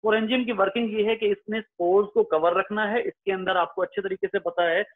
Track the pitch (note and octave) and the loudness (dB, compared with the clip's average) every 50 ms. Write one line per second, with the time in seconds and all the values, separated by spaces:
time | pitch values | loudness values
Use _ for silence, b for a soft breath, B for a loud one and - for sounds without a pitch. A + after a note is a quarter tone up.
0 | - A3 G#3+ A3 A3 G#3+ B3+ B3+ B3 A3 A#3 G3 G3 G3 - A#3+ A#3 A3 G#3 A3 | 2 2 0 2 0 0 -2 -2 -2 -2 0 0 0 0 0 -2 -2 -2 0 0
1 | G3+ G#3+ A3+ A3 A3 G#3 G3+ - _ - G#3+ A3 G#3+ _ _ _ F3 F3 F#3 G3+ | 0 0 0 0 0 0 0 -2 _ -6 -6 -6 -6 _ _ _ 0 2 4 4
2 | G#3 G3+ _ A#3 A3 A3+ D#3+ D#3 D#3+ F3 F3+ F#3+ F#3 - G#3 G#3+ G#3+ G3+ G#3+ A#3+ | 2 2 _ 0 2 2 2 2 2 2 2 2 -2 -2 -2 -2 -2 0 0 -2
3 | - - - _ _ G3 F#3+ F#3+ F#3 F#3 F#3+ F3+ E3+ E3 - - F3+ F3+ - G#3 | -2 -4 -8 _ _ -4 -4 -2 -2 0 0 0 0 0 -2 -4 -4 -4 -4 -6
4 | F#3 G3 F#3+ - - F#3+ - G3 G3 F3 E3+ F3 F3 E3+ E3 F#3 G#3 - _ | -6 -6 -4 -4 -4 -2 -2 -2 -4 -2 0 0 2 2 2 0 -2 -4 _